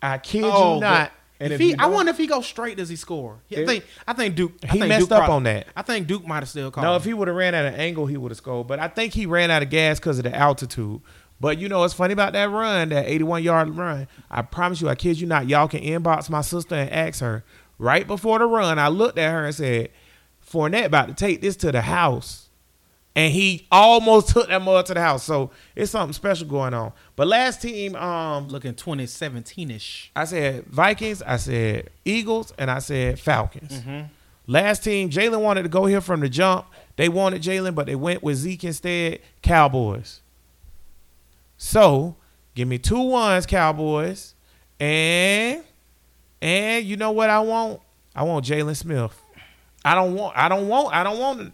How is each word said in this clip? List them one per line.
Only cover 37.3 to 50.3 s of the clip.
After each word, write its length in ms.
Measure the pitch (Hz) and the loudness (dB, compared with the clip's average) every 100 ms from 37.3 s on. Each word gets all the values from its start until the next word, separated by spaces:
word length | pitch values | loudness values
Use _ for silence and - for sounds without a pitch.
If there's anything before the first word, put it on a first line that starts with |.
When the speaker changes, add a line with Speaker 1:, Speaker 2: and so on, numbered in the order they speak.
| 185 | 0
Speaker 1:
Jalen, 340 | 165 190 185 156 | -4 -2 -2 -4
but 100 | 139 | -4
they 80 | |
went 300 | 135 160 180 | -4 -4 -2
with 120 | 151 135 | -2 -4
Zeke 260 | 165 180 | -4 -8
instead. 560 | 175 156 180 175 165 - - _ | -8 -6 -4 -4 -4 -6 -14 _
Cowboys. 800 | - 165 143 131 110 101 104 - _ _ _ _ - - - - - _ _ _ _ - | 4 6 6 4 -2 -4 -10 -20 _ _ _ _ -20 -20 -20 -20 -20 _ _ _ _ -14
So, 600 | - 220 190 135 170 160 _ _ _ | 0 6 8 6 0 -8 _ _ _
give 140 | 123 123 | -6 -4
me 100 | 123 | -2
two 220 | - 233 | 0 0
ones, 460 | 254 254 214 185 175 | 2 2 4 2 2
Cowboys. 880 | 196 160 151 156 151 170 190 - _ _ _ _ - | 2 2 2 0 -2 -2 -8 -16 _ _ _ _ -6
And, 840 | 147 156 160 175 190 208 226 311 311 _ _ _ _ _ _ - | -2 0 2 2 2 2 0 -4 -10 _ _ _ _ _ _ -8
and 440 | 160 190 214 226 | -2 0 0 -2
you 120 | 202 208 | -4 -4
know 140 | 220 | -2
what 200 | 220 220 | 2 4
I 100 | 214 | 4
want? 400 | 220 226 226 - _ _ _ | 2 -2 -4 -8 _ _ _
I 80 | - | -4
want 220 | 156 156 | -2 -2
Jalen 320 | 127 151 151 147 | -2 -2 -2 -6
Smith. 440 | 165 139 113 - _ - - _ _ _ | -4 -4 -4 -8 _ -20 -20 _ _ _
I 100 | 143 | 2
don't 200 | 180 185 | 2 2
want, 220 | 185 208 | -2 -4